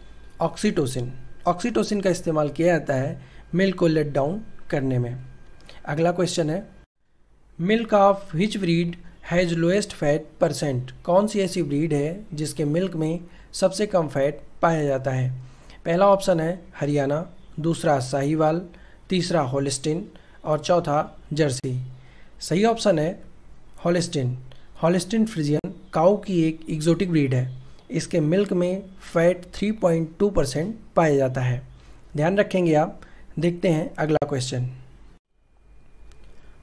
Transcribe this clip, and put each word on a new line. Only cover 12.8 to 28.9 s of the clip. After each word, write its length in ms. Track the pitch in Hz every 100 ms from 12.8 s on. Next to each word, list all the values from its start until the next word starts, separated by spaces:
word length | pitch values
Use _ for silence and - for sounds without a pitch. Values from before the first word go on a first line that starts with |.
| 190 160
में 240 | 156 170 - - -
सबसे 340 | - 190 185 208
कम 220 | 185 147
फैट 320 | 139 139 147 - -
पाया 200 | 170 160
जाता 260 | 147 135 131
है? 200 | 127 127 131 - - - -
पहला 240 | 165 170 202
ऑप्शन 320 | 196 196 170
है 200 | 160 180 - -
हरियाणा, 480 | 143 147 139 147 170 - - -
दूसरा 380 | 160 165 165 135
साहिवाल, 600 | 127 139 143 156 156 165 180 - - - -
तीसरा 300 | 185 170 170
होल्स्टीन 600 | 127 139 139 135 156 165 - - - -
और 140 | 165 151
चौथा 600 | 151 175 156 147 196 - -
जर्सी। 460 | 147 147 127 131 127 - - - - - -
सही 240 | - 165
ऑप्शन 340 | 226 226 208 160
है 240 | 156 202 - - - - - -
होल्स्टीन। 520 | 175 175 - 147 123 127 - - - -
होल्स्टीन 440 | 165 180 - 226 220
फ्रिजियन 480 | 165 147 147 180 - -
काऊ 240 | 160 175 208
की 260 | 202 175
एक 240 | 160 160 -
एक्सोटिक 400 | 156 160 165 190
ब्रीड 240 | 160 135
है। 140 | 127 127 - - - -
इसके 300 | 160 - 170
मिल्क 320 | 151 185 202
में 300 | 180 175 190 -